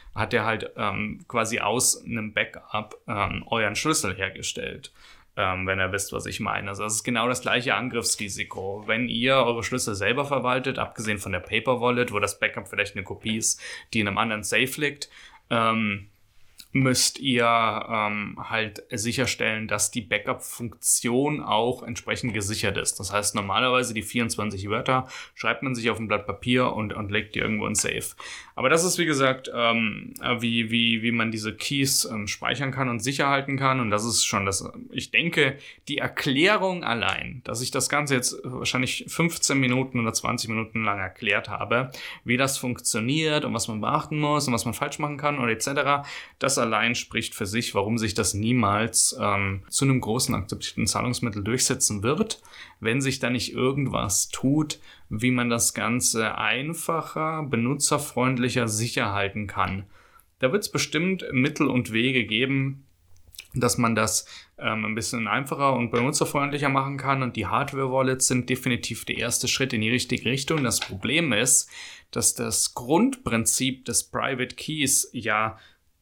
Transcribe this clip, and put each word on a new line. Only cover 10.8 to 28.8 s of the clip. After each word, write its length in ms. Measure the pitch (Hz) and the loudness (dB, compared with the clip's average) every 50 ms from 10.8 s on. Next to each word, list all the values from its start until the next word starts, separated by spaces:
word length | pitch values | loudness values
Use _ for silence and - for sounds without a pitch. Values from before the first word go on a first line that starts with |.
| 113 - - - 110 110 107 98 | -4 -4 -6 -6 -2 -2 -2 -2
von 120 | - 98 | -2 -4
der 80 | 92 90 | -4 -4
Paper 400 | - - 107 113 113 135 127 113 | -2 0 0 0 2 2 2 2
Wallet, 320 | 117 127 123 123 120 - | 2 2 2 2 2 0
wo 80 | 101 104 | 0 0
das 220 | 101 98 - - | 0 0 0 0
Backup 260 | 110 107 - 117 101 | -2 -2 -2 -4 -10
vielleicht 300 | - - 101 101 - - | -6 -4 -4 -4 -2 -4
eine 80 | 104 95 | -8 -8
Kopie 320 | - 98 - - 113 110 | -8 -10 -8 -4 -4 -2
ist, 240 | 110 107 - - - - - - - - - - | 0 0 -2 -2 -2 -6 -14 -14 -14 -10 -4 -2
die 80 | 110 | 0
in 80 | 104 101 | 0 0
einem 80 | 98 | 2
anderen 260 | 104 113 117 107 107 101 | 0 0 0 -2 -4 -2
Safe 380 | - 113 107 127 127 - 151 | 0 2 2 2 2 0 -2
liegt, 280 | 151 143 143 - - - - - - - - - _ - | -2 -4 -4 -4 -12 -12 -14 -20 -20 -20 -20 -14 _ -2
ähm, 580 | 127 117 113 113 113 113 110 104 101 101 101 - _ _ _ _ _ - - - - - - - | 2 2 4 4 4 2 2 0 -2 -4 -6 -14 _ _ _ _ _ -20 -20 -20 -20 -20 -8 -2
müsst 480 | - 135 131 131 127 - - - - - | 2 4 4 4 4 4 2 2 0 -2
ihr, 260 | 135 139 123 120 117 | -2 2 2 4 6
ähm, 920 | 117 117 117 113 110 107 110 - - 117 110 107 104 104 104 104 92 90 | 6 6 4 4 2 0 -2 -4 -2 0 0 0 0 0 -2 -4 -6 -8
halt 460 | - 101 - 113 110 107 104 98 - - - | -10 -8 -4 -2 -2 -2 -2 -6 -12 -12 -8
sicherstellen, 760 | - 110 101 117 110 135 123 - - - 117 113 110 107 110 | -6 -4 -2 -2 0 0 0 0 0 0 0 0 0 -2 -4
dass 220 | 104 104 104 - - | -2 0 0 0 0
die 120 | - 123 | -2 -4
Backup-Funktion 1400 | 101 - 110 107 - 135 123 - - - - - 120 113 - - - - - - - 120 120 127 143 147 151 139 | -4 -2 -2 -2 0 -2 -4 -4 -6 -10 -10 -8 -8 -10 -8 -4 0 2 2 2 2 2 2 2 2 2 0 -2
auch 400 | - 104 104 107 117 123 127 - | 0 2 2 4 4 2 0 -2
entsprechend 540 | - - 120 - - 110 110 - - 120 104 | -6 -10 -10 -6 -4 -4 -2 -2 -2 -2 -2
gesichert 420 | 107 98 101 107 - - 101 - | -2 -2 -2 -2 0 0 0 0
ist. 220 | - - - - - | 0 0 -2 -2 -2
Das 120 | 104 - | -2 -2
heißt, 220 | 101 104 104 - - | 0 0 0 0 0
normalerweise 600 | 107 101 98 98 110 127 127 123 127 127 113 110 | -2 0 0 0 2 2 4 4 2 2 0 -2
die 80 | 110 104 | -4 -4
vierundzwanzig 640 | - - 120 117 113 - - 104 107 101 95 98 101 | -2 0 0 0 0 0 -2 -4 -4 -4 -4 -4 -2
Wörter 380 | 107 120 131 - 131 131 127 - - - - - - | -2 -2 2 2 2 2 0 -4 -10 -16 -16 -16 -10
schreibt 300 | - - 113 120 - 147 | -4 -2 -2 -2 0 -2
man 100 | 135 127 | -4 -2
sich 160 | 113 113 117 | 0 0 0
auf 100 | 104 90 | 0 0
ein 80 | 113 | 0
Blatt 200 | 98 104 101 - | 0 0 0 0
Papier 460 | - - - - 120 123 127 123 120 - | -4 -8 -4 0 2 4 4 4 2 0
und, 200 | 107 107 104 - | -2 -4 -4 -4
und 160 | 110 107 101 | -6 -4 -2
legt 240 | 104 107 104 - - | -2 -2 -2 -2 -2
die 60 | 113 | -2
irgendwo 260 | 110 107 107 104 104 | 0 0 0 0 0
in 80 | 104 107 | 0 0
Safe. 300 | - - - - 113 - - - - - - - - - - - | 0 0 0 -2 -2 -4 -8 -10 -12 -14 -14 -14 -14 -16 -12 -4
Aber 160 | 113 117 131 | 0 2 4
das 140 | 156 165 | 4 4